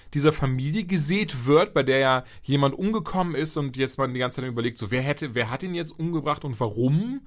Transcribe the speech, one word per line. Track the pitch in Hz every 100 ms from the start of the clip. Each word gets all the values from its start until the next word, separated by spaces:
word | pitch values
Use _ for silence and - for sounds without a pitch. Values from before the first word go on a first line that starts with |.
| -
dieser | 147 151
Familie | 151 135 131 139 202
gesät | 180 185 143 196 202 131 123
wird, | 156 180
bei | 147
der | 131 135
ja | 135 127 - -
jemand | - 143 139
umgekommen | 151 196 220 156 185 175
ist | 135 156 156
und | 139 131
jetzt | 131 -
man | 131
die | 127
ganze | 127 135
Zeit | 127
überlegt, | 117 113 110
so, | 104
wer | 127
hätte, | 135 147 143
wer | 117 110
hat | 131
ihn | 185
jetzt | 170 160
umgebracht | - 160 160 143 151
und | 143 113
warum? | 117 104 127 156 233 269